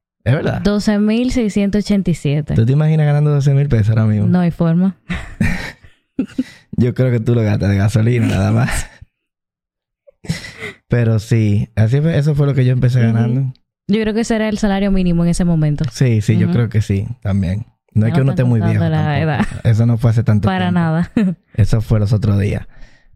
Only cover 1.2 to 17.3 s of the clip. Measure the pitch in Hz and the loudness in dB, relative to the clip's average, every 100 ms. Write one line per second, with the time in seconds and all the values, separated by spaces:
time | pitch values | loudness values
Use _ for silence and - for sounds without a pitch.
1.2 | 254 247 214 202 202 208 196 202 180 160 | 0 0 -2 0 0 -2 0 -2 0 -2
2.2 | 147 147 - - 113 139 156 156 147 147 | -2 -4 -2 0 2 2 2 2 2 2
3.2 | 147 143 139 139 143 113 107 113 110 107 | 2 2 2 2 2 0 2 2 2 2
4.2 | 110 175 170 - 170 170 190 - - 180 | 2 2 0 0 0 2 0 -4 -10 -10
5.2 | - - - 185 - - - _ _ - | -8 -4 -2 -2 -8 -16 -20 _ _ -8
6.2 | - - - - - - 120 - 127 120 | -8 -6 -8 -10 -8 -2 0 0 0 0
7.2 | 117 120 107 104 92 98 101 113 113 123 | 0 0 0 0 0 0 2 2 2 2
8.2 | 107 95 101 113 127 - - - - _ | 0 0 0 0 0 -4 -8 -14 -20 _
9.2 | _ _ _ _ _ _ _ _ _ _ | _ _ _ _ _ _ _ _ _ _
10.2 | - - - - - - - 120 113 110 | -10 -10 -10 -14 -16 -14 -4 -2 0 0
11.2 | - 117 107 104 - - 110 135 156 160 | 0 0 2 0 -2 0 0 2 0 0
12.2 | 143 143 143 135 127 127 127 127 117 110 | 0 0 0 2 2 2 2 2 2 2
13.2 | 113 127 131 - _ _ - 208 214 214 | 0 -2 -4 -8 _ _ -4 -2 0 -2
14.2 | 226 226 214 208 208 196 202 190 180 170 | -2 -2 -2 -2 -2 0 0 0 2 2
15.2 | 170 165 175 165 151 147 139 - 131 110 | 0 0 2 2 0 0 -2 0 2 2
16.2 | 104 110 110 117 117 107 - 98 110 117 | 2 2 2 0 0 0 0 -2 -4 -8
17.2 | 107 | -4